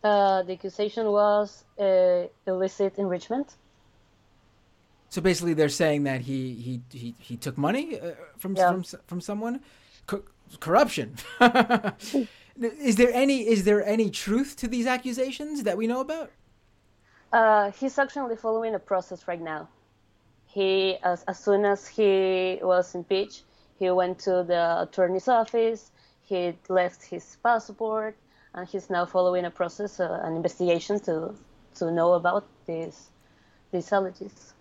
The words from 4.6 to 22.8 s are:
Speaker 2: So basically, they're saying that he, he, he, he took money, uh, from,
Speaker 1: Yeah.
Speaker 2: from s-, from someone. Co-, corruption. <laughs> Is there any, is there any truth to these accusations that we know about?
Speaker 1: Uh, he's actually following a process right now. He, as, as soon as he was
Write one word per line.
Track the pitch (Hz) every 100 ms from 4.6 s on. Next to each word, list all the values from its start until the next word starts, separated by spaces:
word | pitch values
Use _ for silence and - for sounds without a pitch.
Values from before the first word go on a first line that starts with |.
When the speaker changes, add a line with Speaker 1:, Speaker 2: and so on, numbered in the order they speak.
| _ _ _ _ _
Speaker 2:
So | -
basically, | 175 175 175
they're | 156 151
saying | 143 160 147
that | 143 131
he, | 123 135 131
he, | 117 120 127 123 117
he, | 120 117
he | - 117
took | 135 127
money, | 143 240 330 254
uh, | 170 160 160 -
from, | 190
Speaker 1:
Yeah. | 190 180
Speaker 2:
from | 185
s-, | 180 - _
from | 175
someone. | 175 208 226 254 - _ _ _ -
Co-, | 202 - _ _ -
corruption. | 156 190 285 - 117 - - -
<laughs> | 233 254 233 233 202 - - 277 233 - _ -
Is | 233 311 285 202
there | 247
any, | 240 269 277 220
is | 220
there | 190 208 196
any | 220 214
truth | - - 220 277 -
to | 240
these | 247 240
accusations | 247 254 240 262 254 294 294
that | 214 185
we | 226
know | 240
about? | 285 320 285 _ _ _ _ _ _ _ _ _ _
Speaker 1:
Uh, | 233 220 214 202
he's | 202 269 269
actually | 277 285 262 226
following | 226 226 226
a | 208
process | - 190 180 175 -
right | 175
now. | 165 156 160 _ _ _ _ _ _ _ _
He, | - 190 190 190 185
as, | 185 175
as | - 185
soon | - 202
as | 202 202 -
he | - 208 190 190 185 185 185
was | 185 180